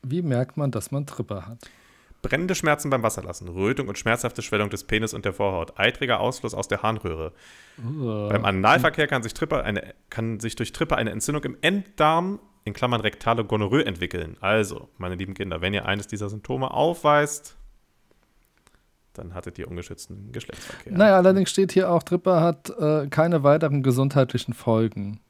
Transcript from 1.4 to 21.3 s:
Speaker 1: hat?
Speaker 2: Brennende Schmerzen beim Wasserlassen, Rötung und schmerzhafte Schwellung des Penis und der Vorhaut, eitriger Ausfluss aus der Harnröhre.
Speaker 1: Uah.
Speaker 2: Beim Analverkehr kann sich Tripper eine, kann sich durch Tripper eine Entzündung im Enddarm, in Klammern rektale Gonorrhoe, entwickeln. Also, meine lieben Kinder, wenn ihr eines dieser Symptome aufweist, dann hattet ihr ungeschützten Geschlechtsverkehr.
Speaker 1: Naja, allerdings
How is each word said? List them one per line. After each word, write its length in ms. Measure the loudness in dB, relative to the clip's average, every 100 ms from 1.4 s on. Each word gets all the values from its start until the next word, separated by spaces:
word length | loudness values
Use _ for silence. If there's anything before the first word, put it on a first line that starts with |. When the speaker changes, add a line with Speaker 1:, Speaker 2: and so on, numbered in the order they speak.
| -10
Speaker 1:
hat? 120 | -18 -20 _ _ _ _ -10
Speaker 2:
Brennende 340 | -4 -2 -2 0
Schmerzen 340 | 2 0 2
beim 140 | 0
Wasserlassen, 460 | 0 -2 -10 -10 -10
Rötung 400 | -2 0 0 -4
und 80 | -4
schmerzhafte 440 | 0 0 -2 -6
Schwellung 280 | -2 0 0
des 160 | -4 -2
Penis 280 | -2 -2
und 120 | -4 -6
der 80 |
Vorhaut, 440 | -2 -2 -2 -6 0
eitriger 440 | 0 2 -2 0
Ausfluss 320 | 0 -2 -8
aus 140 | -6 -4
der 120 | 0
Harnröhre. 520 | 0 -2 -4 -6 -8 -10 -20 -20 -20 -12 -8 -6
Speaker 1:
Uah. 300 | -4 -4 -2
Speaker 2:
Beim 160 | 0 2
Analverkehr 640 | 2 4 4 4 0 -2
kann 160 | 0
sich 100 | -4
Tripper 300 | -4 -2 -2
eine, 300 | -2 -4 -6 -18 _
kann 300 | -6 -6 -4
sich 160 | -8 -6
durch 160 | -8
Tripper 240 | -4 -2 0
eine 160 | -2
Entzündung 320 | -4 -4 -4
im 140 | -6 -2
Enddarm, 800 | -2 0 -6 0 2 2 0 -6 _ _
in 80 | -10
Klammern 280 | -4 0 0
rektale 420 | -2 -2 0 0
Gonorrhoe, 420 | 0 0 2 2 0
entwickeln. 520 | -2 -4 -4 -8 -4
Also, 480 | 2 2 2 -4 -14 _
meine 180 | -8 -6
lieben 180 | -8
Kinder, 260 | -8 -6 -4
wenn 120 | -2
ihr 120 | -2 -2
eines 220 | -4 -4
dieser 220 | -8 -8
Symptome 420 | -10 -6 -4 -4
aufweist, 840 | 0 0 2 4 4 2 -4 -14 -20 -20 _ _ _ _ _ _ _ _ _ _ _ _ _ _
dann 220 | -16 -14
hattet 260 | -12 -14 -12
ihr 80 | -12
ungeschützten 640 | -10 -12 -14 -16 -16 -14
Geschlechtsverkehr. 640 | -14 -14 -16 -14 -16 -6
Speaker 1:
Naja, 240 | 4 8 8
allerdings 320 | 8